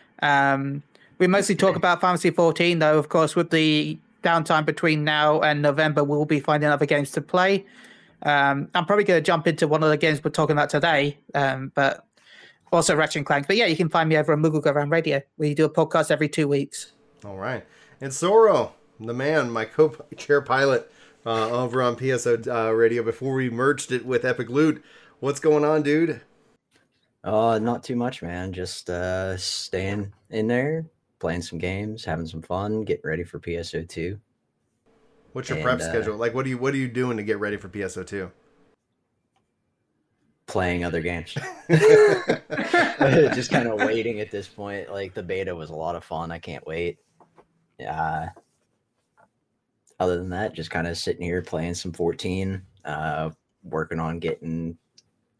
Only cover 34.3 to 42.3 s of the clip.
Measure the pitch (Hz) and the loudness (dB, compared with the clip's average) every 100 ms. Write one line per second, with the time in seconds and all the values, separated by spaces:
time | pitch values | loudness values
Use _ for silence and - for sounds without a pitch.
34.3 | _ _ _ _ _ _ _ _ _ _ | _ _ _ _ _ _ _ _ _ _
35.3 | 127 123 151 147 127 82 113 107 107 117 | -12 -6 -4 -2 -2 -2 -2 -2 -2 -4
36.3 | 123 131 127 131 139 131 117 127 113 104 | -2 -4 -2 -2 -2 -4 -2 -2 -2 -2
37.3 | 101 104 101 98 101 95 95 90 98 92 | -2 -2 -6 -10 -8 -8 -8 -10 -8 -10
38.3 | - _ _ _ _ _ _ _ _ _ | -14 _ _ _ _ _ _ _ _ _
39.3 | _ _ _ _ _ _ _ _ _ _ | _ _ _ _ _ _ _ _ _ _
40.3 | _ - 101 90 87 87 82 82 85 82 | _ -6 -2 -2 -2 -4 -4 -4 -8 -8
41.3 | - - 349 - 160 427 427 415 392 - | -10 -10 -14 0 4 8 8 8 4 -2